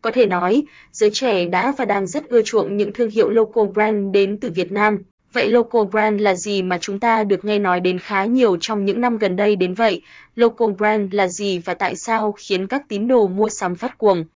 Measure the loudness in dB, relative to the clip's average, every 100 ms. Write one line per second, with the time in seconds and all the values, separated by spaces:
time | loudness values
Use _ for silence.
0 | -2 2 2 2 2 0 0 -14 _ 0
1 | 0 2 0 0 0 0 -2 -2 -2 -2
2 | -2 -8 0 0 2 0 0 -2 -4 -2
3 | -2 2 2 2 2 0 0 2 0 0
4 | 0 2 0 -2 -4 -4 -4 0 2 0
5 | -6 _ _ -2 2 2 2 0 0 0
6 | 0 2 0 0 -2 -4 -2 -4 -4 -2
7 | 0 0 0 -2 0 0 0 0 0 -2
8 | -4 -2 0 2 4 2 -2 -2 -2 0
9 | -2 0 -2 0 0 2 -2 0 0 0
10 | _ -20 -16 2 2 2 -2 2 0 0
11 | 0 0 -2 -2 -4 -4 -4 -4 -4 -4
12 | -4 -2 -2 -4 -4 -4 -2 -6 -4 -4
13 | 2 2 2 0 -2 -2 -6 -4 -8 0
14 | 2 2 -2